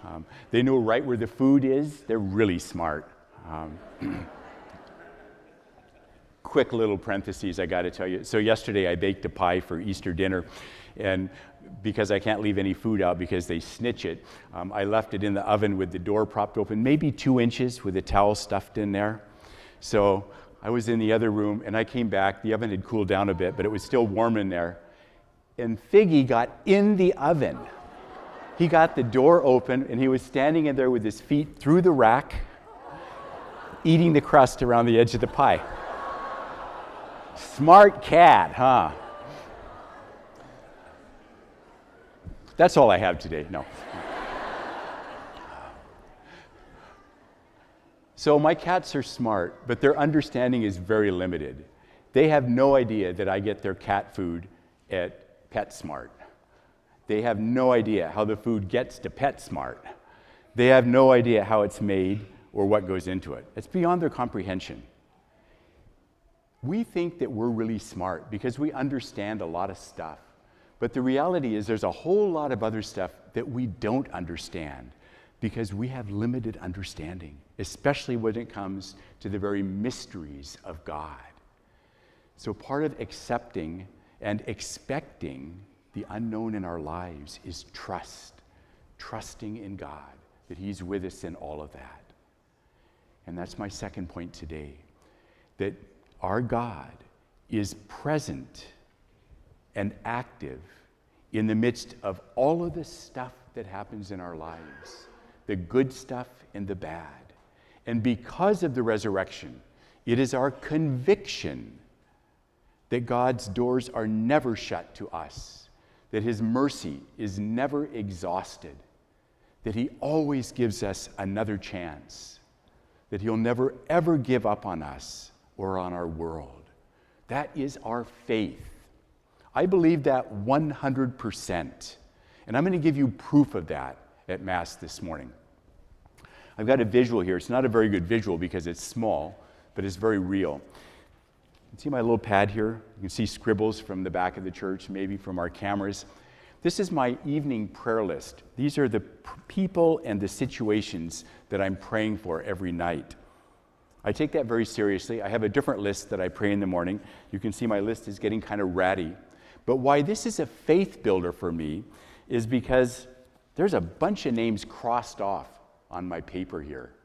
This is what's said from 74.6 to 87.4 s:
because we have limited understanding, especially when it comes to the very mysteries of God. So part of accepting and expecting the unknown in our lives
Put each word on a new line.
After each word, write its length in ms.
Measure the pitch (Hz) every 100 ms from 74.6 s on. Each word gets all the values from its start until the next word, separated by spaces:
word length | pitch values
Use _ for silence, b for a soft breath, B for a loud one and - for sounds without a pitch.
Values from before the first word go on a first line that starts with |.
| 76 67 62 - b b b b
because 320 | 113 117 107
we 160 | 98 127
have 220 | 131 104
limited 480 | 101 117 127 113 107
understanding, 800 | 92 92 92 - 78 92 82 71 _ -
especially 580 | 98 - 143 143 - 120
when 200 | 110 110
it 160 | 113
comes 440 | 104 98 98 95 - B B
to 80 | 104
the 100 | 101
very 240 | 101 101
mysteries 960 | 98 98 117 - - 95 76 69 71 -
of 200 | 95 78
God. 320 | - 76 78 67 - _ _ _ b b b b b b b _
So 160 | -
part 320 | 101 - 139
of 140 | 151 135
accepting 840 | 110 - - 120 - - 80 87 95 b b b
and 220 | 104 104 -
expecting 1120 | 107 - - - 139 - - 78 65 71 90 101 _ _
the 100 | 101 104
unknown 440 | 107 113 110 113
in 100 | 107
our 160 | 90 85
lives 600 | 76 82 90 76 73 -